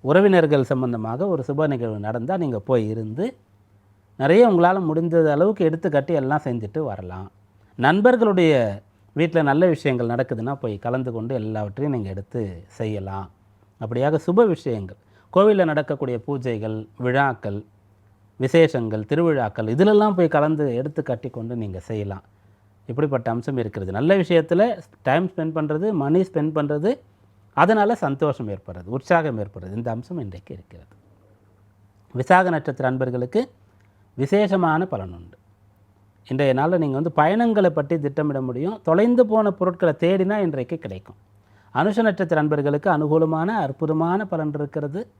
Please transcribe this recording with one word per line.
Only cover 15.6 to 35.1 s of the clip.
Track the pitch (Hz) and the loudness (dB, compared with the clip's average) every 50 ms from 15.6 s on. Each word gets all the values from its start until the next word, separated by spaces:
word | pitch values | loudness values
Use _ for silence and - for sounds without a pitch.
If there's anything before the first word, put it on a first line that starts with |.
| 180 160 | 2 2
நடக்கக்கூடிய | 151 147 147 - 151 135 147 127 123 117 113 - | 0 -2 -2 -4 -4 -4 -4 -4 -4 -6 -4 -6
பூஜைகள், | 143 135 123 127 117 107 107 110 110 110 107 - _ _ 123 | -6 -4 -4 -4 -4 -4 -4 -6 -6 -6 -8 -12 _ _ -2
விழாக்கள், | 123 123 135 139 135 123 107 - 107 101 104 107 _ _ _ _ _ _ _ _ _ _ _ _ _ _ _ | 0 2 2 2 0 -2 -4 -6 -8 -8 -8 -10 _ _ _ _ _ _ _ _ _ _ _ _ _ _ _
விசேஷங்கள், | 127 131 - 170 165 156 - 131 117 110 110 110 107 - | -4 2 6 6 6 6 4 -2 -4 -2 -4 -6 -4 -2
திருவிழாக்கள், | 143 151 170 170 156 135 120 107 - - 113 107 117 | -2 0 2 2 2 0 0 -2 -4 -4 -4 -4 2
இதிலெல்லாம் | 143 190 208 214 208 208 214 196 175 | 2 4 4 6 4 4 2 2 2
போய் | 175 160 - | 0 2 2
கலந்து | 151 147 151 160 151 151 139 120 120 | 2 2 2 0 0 0 -2 -2 -4
எடுத்து | 135 156 151 - 143 - | -4 -4 -6 -6 -4 -4
கட்டி | 127 113 - 131 - 123 | -6 -6 -6 -12 -10 -10
கொண்டு | 113 117 123 117 113 | -10 -8 -8 -8 -8
நீங்க | 101 92 90 - - | -8 -8 -12 -10 -8
செய்யலாம். | 113 107 101 98 98 98 _ _ _ _ _ _ _ _ _ _ _ _ _ - | -8 -6 -6 -6 -8 -12 _ _ _ _ _ _ _ _ _ _ _ _ _ -10
இப்படிப்பட்ட | 120 127 151 147 135 123 113 120 113 | -4 -2 -2 0 -2 -2 -2 -2 -4
அம்சம் | 120 117 - 139 127 | -4 -4 -4 -4 -4
இருக்கிறது. | 117 107 - 107 95 92 95 104 | -4 -4 -6 -8 -8 -6 -4 -2
நல்ல | 135 165 196 196 | 2 2 2 2
விஷயத்துல | 175 - 180 165 156 160 175 175 214 240 226 180 - _ - _ _ 131 | 2 2 2 2 2 2 2 2 2 2 0 -6 -10 _ -20 _ _ 0
டைம் | 131 160 185 185 | 0 0 0 -2
ஸ்பெண்ட் | - - 160 160 156 160 | -4 -6 -6 -4 -4 -4
பண்றது, | 151 147 151 151 180 220 208 165 | -4 -2 -2 -2 -2 -2 -2 -2
மணி | 139 143 156 180 190 185 | 0 2 2 2 2 0
ஸ்பெண்ட் | - 165 147 156 156 156 | -2 -2 -2 -2 -2 -2
பண்றது, | 147 143 151 147 151 208 269 - _ _ _ _ _ _ _ _ _ _ _ - | -2 -2 -2 -2 0 -2 -2 -4 _ _ _ _ _ _ _ _ _ _ _ 2
அதனால | 160 185 220 214 202 208 240 233 | 4 4 4 2 2 0 0 -2
சந்தோஷம் | - 143 139 135 160 151 135 - 127 104 101 | -2 -4 -2 0 -2 -2 -2 -4 -6 -8 -8
ஏற்படுறது, | 95 _ - 90 90 87 92 117 | -10 _ -14 -16 -16 -10 -8 -8
உற்சாகம் | 135 - - 175 165 160 151 123 107 101 | -8 -2 2 2 2 2 0 -4 -4 -6
ஏற்படுறது, | 101 - - 90 92 98 113 | -8 -10 -14 -14 -10 -8 -6
இந்த | 120 117 113 | -6 -6 -6
அம்சம் | 113 123 - 180 170 123 | -6 -8 -10 -10 -10 -10
இன்றைக்கு | 98 92 87 - - - 98 | -10 -12 -16 -16 -18 -18 -18
இருக்கிறது. | - _ - 85 - _ _ _ _ _ _ _ _ _ _ _ _ _ _ _ _ _ _ _ _ _ _ _ _ _ - | -18 _ -20 -20 -20 _ _ _ _ _ _ _ _ _ _ _ _ _ _ _ _ _ _ _ _ _ _ _ _ _ -6
விசாக | 123 127 - 180 180 190 180 170 | -6 2 4 4 4 4 2 0
நட்சத்திர | 151 143 - 131 - 139 127 | -2 -4 -6 -6 -2 -2 -2
அன்பர்களுக்கு | 131 127 131 127 123 123 123 127 - 214 254 254 _ _ _ _ _ _ _ _ _ _ _ _ _ - | -2 -2 -4 -4 -2 -4 -6 -2 -2 -4 -4 -4 _ _ _ _ _ _ _ _ _ _ _ _ _ -6
விசேஷமான | 131 139 196 202 208 196 196 185 180 165 156 160 185 - - | -2 0 2 2 2 2 2 0 2 2 2 0 -2 -2 -4
பலன் | 107 92 90 | -8 -8 -10